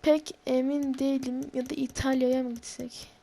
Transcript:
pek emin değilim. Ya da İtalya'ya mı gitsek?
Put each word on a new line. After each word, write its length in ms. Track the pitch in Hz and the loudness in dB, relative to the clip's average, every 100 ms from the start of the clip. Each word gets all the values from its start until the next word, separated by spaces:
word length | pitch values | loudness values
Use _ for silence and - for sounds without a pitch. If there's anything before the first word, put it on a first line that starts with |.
pek 340 | - 302 311 - - | 6 4 2 -10 0
emin 520 | 254 262 285 277 269 | 2 2 0 0 0
değilim. 540 | 269 269 262 254 277 | 0 0 -2 -6 -6
Ya 160 | 262 254 | -6 -4
da 40 | 302 | -4
İtalya'ya 680 | 262 - 269 262 254 262 | -4 -2 0 2 4 2
mı 100 | 254 | 0
gitsek? 580 | 233 - - 247 - - - | -6 -10 -12 -12 -12 -18 -20